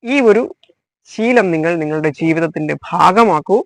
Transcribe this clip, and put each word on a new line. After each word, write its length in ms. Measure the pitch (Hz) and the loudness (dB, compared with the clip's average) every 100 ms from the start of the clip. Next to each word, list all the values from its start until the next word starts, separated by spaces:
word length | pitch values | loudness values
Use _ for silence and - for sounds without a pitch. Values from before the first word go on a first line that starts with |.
ഈ 120 | 233 277 | -2 0
ഒരു 340 | 233 208 - - _ _ _ _ _ | 4 2 0 -10 _ _ _ _ _
ശീലം 420 | - 226 247 190 | -4 0 2 2
നിങ്ങൾ 200 | 160 160 170 | 0 -2 -2
നിങ്ങളുടെ 340 | 151 156 156 | -4 -2 -4
ജീവിതത്തിന്റെ 680 | 139 165 160 165 165 151 143 | -2 -2 0 -2 -4 -6 -8
ഭാഗമാക്കൂ. 720 | - 143 160 190 226 156 147 208 | -8 2 2 4 2 2 0 -2